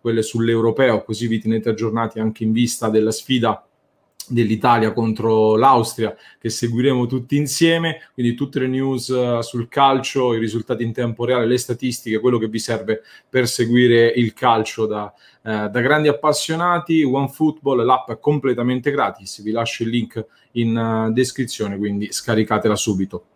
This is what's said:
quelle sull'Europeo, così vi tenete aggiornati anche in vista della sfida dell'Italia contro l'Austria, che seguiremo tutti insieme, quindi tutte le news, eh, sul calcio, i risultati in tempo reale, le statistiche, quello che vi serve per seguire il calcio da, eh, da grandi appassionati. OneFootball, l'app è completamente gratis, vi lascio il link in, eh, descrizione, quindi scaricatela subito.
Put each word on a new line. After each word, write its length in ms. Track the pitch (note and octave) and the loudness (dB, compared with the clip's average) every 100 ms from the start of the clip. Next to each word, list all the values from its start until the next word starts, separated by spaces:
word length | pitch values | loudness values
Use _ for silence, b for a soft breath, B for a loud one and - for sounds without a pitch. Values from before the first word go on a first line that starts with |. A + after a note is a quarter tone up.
quelle 220 | A#2 A#2 | 0 0
sull'Europeo, 800 | A2 A#2 A2+ A2+ A2+ A2+ C3 A2 | 0 0 0 2 2 4 2 2
così 240 | - A2 A#2 | -2 -6 -2
vi 140 | A2 | -2
tenete 280 | A2 A2+ A2 | 0 -2 -2
aggiornati 480 | G#2+ A2+ A2+ A2+ A2 | -2 -2 -2 -4 -4
anche 260 | A2 G#2+ | -6 -2
in 80 | A2 | -2
vista 360 | A2 A#2+ - A2+ | 0 0 0 0
della 220 | A2 G#2+ | 2 0
sfida 560 | G#2+ - C3 A2+ G#2 _ _ _ _ _ _ - | -2 -2 0 0 -2 _ _ _ _ _ _ -6
dell'Italia 640 | A#2+ A2 G#2+ B2 A#2 A2 | -2 0 2 2 4 2
contro 640 | G#2+ A2+ G#2+ A2+ A2 G#2+ | 0 -2 -2 0 2 4
l'Austria, 600 | A2 C3+ C3 A2 - A2 - B B | 4 6 4 2 -2 -6 -6 B B
che 120 | A#2 | -8
seguiremo 560 | - A#2 A#2 B2+ B2+ A#2+ | -4 -4 0 0 0 -2
tutti 300 | C3 B2 C#3+ | -4 -2 -2
insieme, 720 | D3 - E3 E3 E3 D#3 - | -2 2 2 2 -2 -6 -12
quindi 220 | - A#2+ | -4 -2
tutte 240 | A#2+ C#3 D#3 | -2 -4 -2
le 80 | B2+ | -2
news, 420 | C3 C3+ C3 B2 | -2 -2 -2 -2
eh, 280 | B2+ B2 A#2+ | -2 0 -2
sul 260 | A#2 B2 A#2 | -4 -6 -4
calcio, 680 | - C3+ C3+ - C#3 B2+ | 2 4 4 0 -2 0
i 40 | A2+ | 0
risultati 440 | A2+ A2 G#2+ A#2 | -2 -4 -4 -4
in 100 | A#2 | -4
tempo 320 | A2+ A#2+ A2+ | -2 -4 -4
reale, 220 | A#2+ B2+ A#2 | -2 0 2
le 120 | B2 | 0
statistiche, 600 | - A#2+ B2+ A#2+ - G#2+ | -2 -4 -4 -6 -4 0
quello 180 | A#2 A#2+ | 2 2
che 120 | A2 | -2
vi 100 | A2 | -4
serve 440 | - A2+ G2 A2 B B _ | -4 -4 -2 -6 B B _
per 180 | B2+ A#2+ | 0 0
seguire 600 | - A#2 A#2+ B2 A#2 A#2 | 0 2 6 6 6 6
il 240 | B2 A2+ | 4 0
calcio 540 | - B2+ A2+ G#2+ - A2 | 2 2 2 0 -4 -4
da, 260 | G#2 G#2 _ b b | -4 -8 _ b b
eh, 240 | A2+ G#2+ G#2 | -6 -4 -2
da 120 | A2 | 0
grandi 280 | B2 D3+ D3+ | 2 4 2
appassionati. 960 | D3 D3+ D3 - D#3+ F3 F3 E3 D#3+ | 2 0 0 -2 -2 0 -2 0 2
OneFootball, 800 | C#3+ C3 C3+ - D#3 D3+ C#3 C3 | 2 2 -2 0 0 0 0 0
l'app 260 | A#2 B2+ - | 2 2 0
è 80 | - | -4
completamente 720 | - D3 C3+ A#2 A#2+ B2+ B2 | 0 0 0 0 0 0 -2
gratis, 520 | C#3 G#2+ F#2+ G2 - | 0 -2 -4 -16 -12
vi 100 | G#2 | -6
lascio 320 | A2+ A#2 - | -4 -4 -4
il 60 | A#2 | -2
link 360 | A#2+ A2 - G#2+ b b | -2 -2 -8 -12 b b
in, 240 | A#2+ A#2 A#2 | -4 -2 0
eh, 360 | A2+ A2 A2 | -2 -2 -2
descrizione, 680 | A2+ B2+ - B2 - G#2 G2 | 0 -2 -2 -8 -4 -6 -4
quindi 320 | G#2 G2+ G#2 | -4 -4 -6
scaricatela 640 | - - A2 A2 A#2 A2+ | -8 -2 0 2 0 0
subito. 520 | G#2 - F#2+ G2 F2+ _ | 0 -2 -2 -4 -8 _